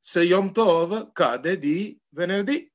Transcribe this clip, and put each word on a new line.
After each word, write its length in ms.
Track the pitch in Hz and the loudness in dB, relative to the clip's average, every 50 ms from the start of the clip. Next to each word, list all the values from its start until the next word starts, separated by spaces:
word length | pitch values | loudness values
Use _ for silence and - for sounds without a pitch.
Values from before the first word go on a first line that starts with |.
| _ | _
se 180 | - - 180 170 | -4 0 2 4
Yom 280 | 175 180 190 196 196 | 4 4 2 2 0
Tov 600 | 185 226 226 202 170 165 170 170 196 220 - - _ | 0 0 4 4 4 4 2 0 -4 -6 -8 -10 _
cade 460 | - 170 131 120 123 127 160 185 180 | 0 0 0 0 -2 -2 -4 -4 -2
di 380 | 143 147 151 175 208 208 - _ _ _ | -2 -2 -2 -2 -4 -8 -10 _ _ _
venerdì? 600 | _ 147 175 175 190 202 202 196 285 311 - _ _ | _ -6 -4 -4 -2 -2 -2 -2 -2 -4 -4 _ _